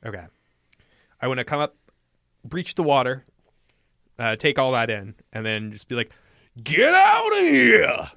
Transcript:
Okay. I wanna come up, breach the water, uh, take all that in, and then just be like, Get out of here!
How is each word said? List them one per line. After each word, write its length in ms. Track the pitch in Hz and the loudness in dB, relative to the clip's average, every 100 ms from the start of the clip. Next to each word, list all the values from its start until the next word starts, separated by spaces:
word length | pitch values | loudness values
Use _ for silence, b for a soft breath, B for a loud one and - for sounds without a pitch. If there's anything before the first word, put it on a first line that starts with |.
Okay. 200 | 113 101 85 _ _ _ _ _ _ _ _ _ | -14 -14 -18 _ _ _ _ _ _ _ _ _
I 80 | 123 | -6
wanna 160 | 131 | -6
come 160 | 123 147 | -6 -4
up, 160 | 147 _ _ _ _ _ _ _ | -6 _ _ _ _ _ _ _
breach 300 | - 165 170 | -12 -10 -10
the 80 | - | -4
water, 420 | 160 139 123 131 _ _ _ _ _ _ _ _ _ _ | 0 2 0 -4 _ _ _ _ _ _ _ _ _ _
uh, 180 | 117 110 | -4 -2
take 220 | 151 - | -2 0
all 140 | 131 | 0
that 180 | 127 117 | 0 -2
in, 240 | 107 98 - _ | -4 -8 -18 _
and 140 | 113 110 | -10 -6
then 260 | 107 107 | -6 -8
just 160 | 107 - | -14 -10
be 60 | |
like, 180 | 120 113 b b b b - | -8 -8 b b b b -16
Get 300 | 117 160 262 | -6 2 4
out 400 | 359 392 427 453 | 6 4 4 2
of 60 | 415 | 0
here! 720 | 359 285 247 220 147 123 - | 2 4 6 6 4 -2 -8